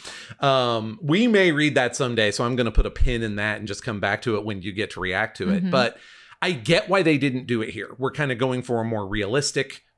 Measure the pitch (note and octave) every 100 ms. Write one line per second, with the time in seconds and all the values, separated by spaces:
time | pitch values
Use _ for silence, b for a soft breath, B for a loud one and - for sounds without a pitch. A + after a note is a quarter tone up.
0 | B B B - C#3 C3+ A#2+ A2+ A2 G#2+
1 | C#3+ F#3 B3 G#3 F3+ D3 D3+ C#3 C#3+ -
2 | B2+ A2+ G#2 - B2 B2+ A2+ - G#2 -
3 | - A#2 A2+ G2+ G#2+ G#2 G#2 G2+ C3 G#2
4 | G2 G2+ B2 G#2 G#2+ G2 F#2+ F#2+ G#2 -
5 | F#2 F#2 A2 - F#2+ F3+ F#3 C#3 A#2 -
6 | B B B B F3+ C#3+ G#2+ E3+ F3+ G3
7 | D#3+ C#3+ C#3 B2+ A#2 A#2 A2 G#2 G2 -
8 | C3 - C#3+ A#2 C3 B2+ B2 A#2 A2+ A2
9 | G2 G#2 G2 C#3 C#3+ C#3+ B2+ - _